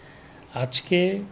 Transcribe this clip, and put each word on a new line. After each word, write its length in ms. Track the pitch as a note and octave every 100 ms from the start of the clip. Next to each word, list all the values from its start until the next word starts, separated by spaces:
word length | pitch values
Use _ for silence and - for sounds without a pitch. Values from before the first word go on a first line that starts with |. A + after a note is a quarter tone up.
| - - - - -
আজকে 680 | - B2+ - - F3+ F3+ G3 G3+